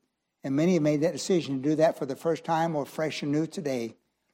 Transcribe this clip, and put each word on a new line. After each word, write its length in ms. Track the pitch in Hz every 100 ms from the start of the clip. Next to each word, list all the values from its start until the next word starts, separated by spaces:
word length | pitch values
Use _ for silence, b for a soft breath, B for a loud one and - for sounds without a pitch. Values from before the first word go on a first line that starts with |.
| _ _ _ _
And 120 | 139 139
many 180 | 175
have 100 | 175
made 180 | 151 151
that 120 | 165
decision 480 | 139 - 180 131 135
to 80 | 143
do 60 | 151
that 220 | 160 -
for 80 | 135
the 100 | 131
first 280 | 165 156
time 320 | - 160 165 151
or 100 | 127
fresh 360 | - 156 -
and 100 | 147
new 140 | 151 160
today. 500 | 196 147 123 113 - _ _ _